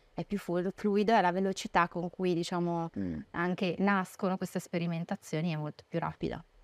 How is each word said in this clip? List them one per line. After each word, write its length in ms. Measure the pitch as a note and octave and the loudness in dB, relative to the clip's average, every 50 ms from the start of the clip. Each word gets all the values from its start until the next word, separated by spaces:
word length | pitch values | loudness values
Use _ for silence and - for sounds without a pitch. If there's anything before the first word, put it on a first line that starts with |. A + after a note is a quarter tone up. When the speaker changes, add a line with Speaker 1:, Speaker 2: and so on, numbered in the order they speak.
| _ _ - | _ _ -8
Speaker 1:
è 100 | - E3 | -8 -6
più 140 | - G3+ F#3+ | -4 -4 -4
flu-, 320 | - - E3+ F3+ F3 G3 - | -2 -2 -2 0 0 -2 -2
fluido 400 | - - G#3 G3 G#3 G#3 G#3+ A3+ | 0 0 2 4 4 4 6 6
e 60 | G#3+ | 6
la 100 | F3+ F3+ | 6 4
velocità 580 | F3 F#3+ F#3+ F#3+ F#3+ - - - - F3+ E3+ - | 4 2 0 0 0 -2 -4 0 2 2 2 2
con 200 | - F3 F3 F3 | 0 -4 -6 -4
cui, 260 | - - F#3+ F3+ F3 | -4 -2 0 2 2
diciamo, 560 | E3+ F3 - F#3 F3 F3 E3+ E3+ E3 E3 E3 - - | 2 0 -2 -2 0 0 0 0 -2 -2 -4 -4 -4
Speaker 2:
Mm. 200 | - F2 D#2+ - - _ | -4 -4 -4 -6 -8 _
Speaker 1:
anche 440 | - - F3 F3+ F3 - G3+ F3+ D#3+ - | -4 -2 -2 0 0 0 0 -2 0 2
nascono 580 | F#3+ G3+ G3+ F#3+ F3+ - - - G#3 F3+ F#3 | 2 4 4 2 0 -2 -6 -2 -2 0 0
queste 220 | - F#3 - - F3+ | 0 -2 -4 -4 -6
sperimentazioni 920 | - - - F3 E3+ E3+ E3+ E3 E3+ - F#3+ - - - D#3+ D#3 E3 F3+ | -6 -2 -4 -2 -2 -2 -2 -4 -4 -6 -6 -8 -6 -4 -4 -2 0 0
è 40 | D#3 | -2
molto 280 | D3+ D3+ D3+ - - - | -2 -4 -6 -8 -12 -12
più 120 | _ - E3 | _ -4 -4
rapida. 440 | D#3 D#3 - - F3 - - - - _ _ - | -4 -4 -4 -4 -4 -4 -4 -6 -10 _ _ -20